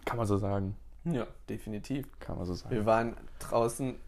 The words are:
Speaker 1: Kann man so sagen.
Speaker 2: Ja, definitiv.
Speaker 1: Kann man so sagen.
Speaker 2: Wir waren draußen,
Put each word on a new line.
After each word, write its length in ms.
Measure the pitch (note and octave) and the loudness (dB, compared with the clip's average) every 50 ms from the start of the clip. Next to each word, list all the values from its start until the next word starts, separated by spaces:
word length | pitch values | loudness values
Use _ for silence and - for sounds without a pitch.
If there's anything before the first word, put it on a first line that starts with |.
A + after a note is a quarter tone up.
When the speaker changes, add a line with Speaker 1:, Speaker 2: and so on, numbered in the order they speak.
| - | -6
Speaker 1:
Kann 120 | - B2 | -2 0
man 100 | A#2 A2+ | 2 2
so 100 | G2+ G2+ | 4 4
sagen. 380 | G2 G2+ G2 G2 G2+ G2 F#2+ G2 - - - - - - | 4 4 2 2 2 0 0 -2 -6 -10 -16 -12 -6 -2
Speaker 2:
Ja, 220 | E3+ D#3 A#2+ G#2+ - - - - - | 0 0 0 0 -2 -6 -10 -8 -8
definitiv. 580 | G#2+ G2+ - G#2+ G#2+ G#2 - - C3+ C#3+ - - - - | -6 -6 -6 -6 -6 -6 -4 -4 -4 -4 -4 -6 -10 -12
Speaker 1:
Kann 180 | - - F2 | -8 -6 -4
man 80 | F2+ F2+ | -2 -2
so 80 | F2+ F2 | -2 -2
sagen. 200 | - - - - | -4 -2 0 2
Speaker 2:
Wir 120 | G#2+ G#2 | 4 6
waren 300 | A2+ A2 A2+ A#2 A#2 - - - - - - | 6 6 6 6 2 -2 -6 -10 -12 -10 -10
draußen, 560 | - - - A#2 A2+ A#2+ - - C3+ B2+ B2 - - | -4 2 4 4 4 4 2 0 -2 -2 -4 -6 -6